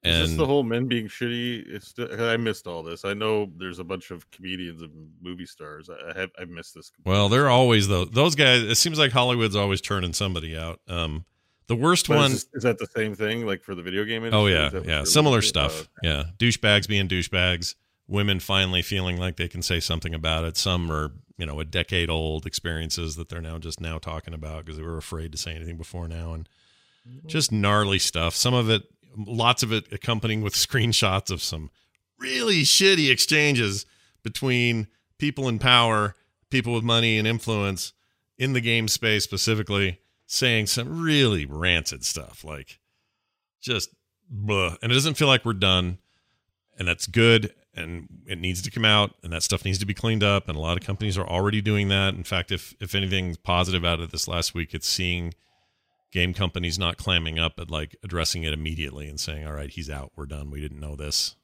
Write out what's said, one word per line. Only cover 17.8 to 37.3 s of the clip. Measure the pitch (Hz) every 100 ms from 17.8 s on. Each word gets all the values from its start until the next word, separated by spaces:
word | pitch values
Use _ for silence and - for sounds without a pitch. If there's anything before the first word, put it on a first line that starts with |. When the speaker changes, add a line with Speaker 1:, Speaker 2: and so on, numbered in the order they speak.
| _ _ _
Speaker 2:
Women | 98 101 95
finally | - 98 92 92
feeling | 85 101 90 87
like | 90 85
they | 90
can | 87
say | - 85
something | - 82 82
about | 82 80 80
it. | 82 80
Some | - 90 85
are, | 78 76 - _ -
you |
know, | 82 73
a |
decade | 78 90 82 92 82
old | 80 80 78 -
experiences | - 87 80 80 80 82 78
that | 80
they're | 85
now | 80 82
just | 80 78
now | 82 80
talking | - 80 80
about | 80 78 78 78
'cause | 78
they |
were | 80 82
afraid | - 82 80
to | 78
say | -
anything | 80 82 82
before | 80 87 82
now. | 82 82
And | 82 82 _ _ _ _ _ 120
Speaker 1:
Mm-hmm. | 127 160
Speaker 2:
just | 160 147
gnarly | 107 101 104 104 98
stuff. | - 87 85
Some | - 120
of | 123 110
it, | 110 - _ _ 107
lots | 104 113 113 123
of | 113
it | 110 -
accompanying | 104 - 113 110 110
with | 104
<laughs> | - -
screenshots | 127 113 110 104 95 -
of | 90
some | - 80 76 _ _ _ _ _
really | 262 262 233 185
shitty | 143 - 190 190 147
exchanges | 123 - - 247 131 107 98 - _ _ _
between | - - 135 123 120 113 107 _ _ _
people | 147 143 131
in | 113
power, | 127 123 117 110 104 - _ _ _
people | 135 117
with | 117
money | 117 117 117 110
and |
influence | 107